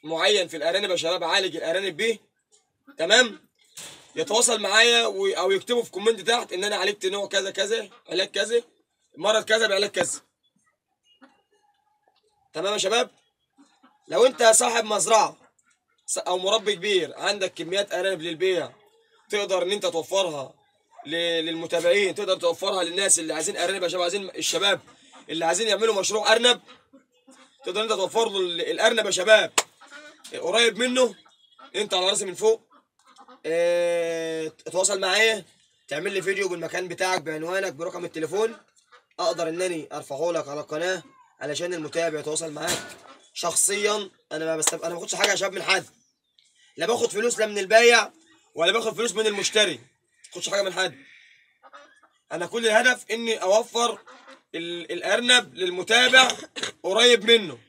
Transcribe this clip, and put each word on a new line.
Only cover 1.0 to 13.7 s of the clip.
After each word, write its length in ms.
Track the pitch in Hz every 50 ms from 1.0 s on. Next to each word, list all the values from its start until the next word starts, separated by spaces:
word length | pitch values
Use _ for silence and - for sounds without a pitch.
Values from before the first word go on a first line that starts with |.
| 151 165 180 175 175
عالج 320 | 165 185 196 190 185 -
الارانب 400 | 165 - 160 165 185 196 190 160
بيه، 220 | 143 220 233 220 - _ _ _ _ _ _ _ _ _ _ _ _ _ - _ -
تمام؟ 500 | 160 180 214 247 254 226 170 151 _ _ _ _ _ _ _ - - - - - - _ _
يتواصل 440 | - - - 208 233 233 247 233 214
معايا 460 | 202 196 202 220 233 240 240 233 233
و-، 200 | 220 196 190 196
او 240 | 196 190 160 175 190
يكتبوا 320 | 196 190 - - 240 240
في 80 | 226 -
كومنت 300 | - 185 202 226 226 202
تحت 320 | 175 - 240 226 - -
ان 120 | 175 180 196
انا 120 | 208 208
عالجت 300 | 190 185 202 202 - -
نوع 200 | 190 190 202 202
كذا 240 | - 196 196 190 196
كذا، 380 | - 190 196 202 226 226 214 196 - - _ -
علاج 200 | 156 185 196 196
كذا، 340 | - 196 196 208 233 233 233 _ _ _ _ _ _ _ _ _ _
مرض 280 | 139 170 208 214 214 214
كذا 220 | - 220 226 226
بعلاج 240 | 214 202 196 208 196
كذا. 300 | - 190 - - - - _ _ _ _ _ _ _ _ _ _ _ _ _ _ _ _ _ _ _ _ - _ _ _ _ _ 415 _ _ _ _ _ _ _ _ _ _ _ _ _ _ _ _ _ _ _
تمام 200 | _ 156 175 196
يا 60 | 208 196
شباب؟ 320 | 196 190 220 240 254 - _ _ _ _ _ _ _ _ _ _ - _